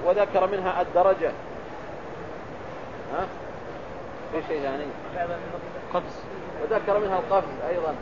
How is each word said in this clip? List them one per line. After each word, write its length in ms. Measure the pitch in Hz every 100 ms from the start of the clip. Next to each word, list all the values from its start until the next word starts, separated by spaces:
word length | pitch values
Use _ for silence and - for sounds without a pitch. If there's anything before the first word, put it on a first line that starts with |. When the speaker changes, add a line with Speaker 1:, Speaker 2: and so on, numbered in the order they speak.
| 170
Speaker 1:
وذكر 420 | 202 202 190 185
منها 340 | 202 185 180
الدرجة، 500 | 175 175 190 190 156 - - - - - - - - - - - - - - - - - -
ها؟ 140 | 147 185 - - - - - - - - - -
في 100 | 160 151
شيء 140 | 156
ثاني؟ 240 | 139 135 147 131 - 180 170 170 - - - - -
Speaker 2:
قفز. 300 | 180 - - - - - -
Speaker 1:
وذكر 360 | - 214 - 202
منها 200 | 208 185
القفز 420 | - 196 - - 143
أيضًا. 260 | 175 160 131